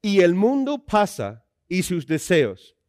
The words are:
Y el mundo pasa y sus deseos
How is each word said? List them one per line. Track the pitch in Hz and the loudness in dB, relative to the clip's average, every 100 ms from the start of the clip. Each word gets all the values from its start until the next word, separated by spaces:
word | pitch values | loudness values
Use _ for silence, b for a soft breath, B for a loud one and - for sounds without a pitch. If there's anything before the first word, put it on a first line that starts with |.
Y | 214 196 | 2 4
el | 175 | 4
mundo | 180 220 277 269 285 | 4 0 0 -2 -6
pasa | - 214 208 - 101 113 _ _ _ | -2 0 0 -4 -10 -12 _ _ _
y | 180 | -6
sus | 175 175 139 | -4 -6 -4
deseos | 156 - 175 120 95 _ _ | -6 0 0 0 -4 _ _